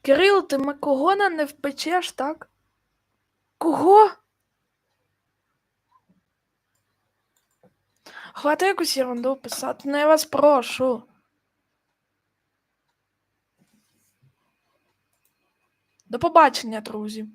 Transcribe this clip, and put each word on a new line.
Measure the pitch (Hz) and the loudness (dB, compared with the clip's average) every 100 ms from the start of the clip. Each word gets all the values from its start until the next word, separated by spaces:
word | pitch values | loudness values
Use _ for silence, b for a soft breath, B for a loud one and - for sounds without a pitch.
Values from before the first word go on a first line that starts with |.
Кирил, | - 277 381 392 370 | 4 4 6 2 0
ти | |
м-, | 277 277 | -4 -4
кого | 285 294 269 311 | -6 -2 0 0
на | 403 392 | 2 0
не | 320 | -2
впечеш, | 285 - 285 277 311 359 349 | -6 -6 -10 -8 -4 -4 -6
так? | - 269 320 - _ _ _ _ _ _ _ _ _ _ _ | -8 -8 -8 -18 _ _ _ _ _ _ _ _ _ _ _
Кого? | 330 285 311 403 415 - _ _ _ _ _ _ _ _ _ _ _ _ _ _ _ _ _ _ _ _ _ _ _ _ _ _ _ _ _ _ _ _ _ _ _ _ _ _ - B B | -4 0 4 6 6 0 _ _ _ _ _ _ _ _ _ _ _ _ _ _ _ _ _ _ _ _ _ _ _ _ _ _ _ _ _ _ _ _ _ _ _ _ _ _ -20 B B
Хватить | - 294 302 370 | -4 -2 0 0
якусь | 370 330 269 | -2 -4 -4
ерунду | 254 240 247 | -4 -4 -4
писати, | 269 240 - 254 247 277 | -6 -10 -10 -10 -10 -6
ну | 285 | 0
я | 302 | 2
вас | 311 | 2
прошу. | - - 294 277 233 - 262 226 - _ _ _ _ _ _ _ _ _ _ _ _ _ _ _ _ _ _ _ _ _ _ _ _ _ _ _ _ _ _ _ _ _ _ _ _ _ _ _ _ _ _ _ _ _ _ _ _ _ | 2 2 4 4 -2 -4 -2 -2 -10 _ _ _ _ _ _ _ _ _ _ _ _ _ _ _ _ _ _ _ _ _ _ _ _ _ _ _ _ _ _ _ _ _ _ _ _ _ _ _ _ _ _ _ _ _ _ _ _ _
До | _ 233 | _ -4
побачення, | 330 320 294 - 226 220 | 2 4 4 2 -10 -12
друзі. | 220 220 214 220 214 | -10 -12 -10 -12 -16